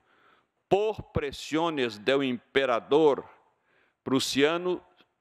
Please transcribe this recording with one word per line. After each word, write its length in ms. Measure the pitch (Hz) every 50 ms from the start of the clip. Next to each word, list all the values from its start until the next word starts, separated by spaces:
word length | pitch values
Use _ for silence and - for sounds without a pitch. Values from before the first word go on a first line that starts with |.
| _ _ _ _ _ _ _ _ _ _ _ _ _ -
por 340 | 185 196 214 220 202 -
pressões 960 | - - - 160 151 139 - - - - 143 160 170 170 156 139 123 117 104 104
do 240 | 101 127 135 139
imperador 1080 | 139 131 123 110 - _ - 135 135 127 117 107 95 - 139 156 156 147 127 - - - - _ _ _ _ _ _ _ _ _ _ _ _ _ _
prussiano, 760 | 120 131 131 - - - 131 139 151 170 175 180 180 175 - - _ _ _ _ _ _ _